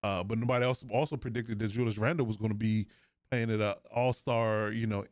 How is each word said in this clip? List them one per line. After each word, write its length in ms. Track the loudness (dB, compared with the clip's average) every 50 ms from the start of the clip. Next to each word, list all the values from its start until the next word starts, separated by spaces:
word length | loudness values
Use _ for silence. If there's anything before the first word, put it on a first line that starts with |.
| -2
Uh, 180 | -2 -2 -2 -2
but 140 | -2 -2
nobody 280 | -2 0 0 2 2 2
else 200 | 2 0 0 -4 -2
also 260 | 0 0 0 0 -2
predicted 420 | -6 -6 -4 -4 -4 -4 -4 -4 -2
that 80 | -2 -2
Julius 280 | 0 0 0 0 2
Randle 300 | 2 2 2 2 2 0
was 100 | 0 -2
gonna 180 | -2 -2 -2 0
be 320 | 0 2 2 2 2 0 -2 -8 _ _ _ _ _ _ _
playing 200 | -2 -2 0 0
at 100 | 0 2
a 180 | 0 0 -2 -4 _ -6
all-star, 800 | -2 2 2 2 0 0 -2 0 0 2 2 2 2 2 0 0
you 160 | -2 0 0
know 200 | 0 0 -2 -4 -6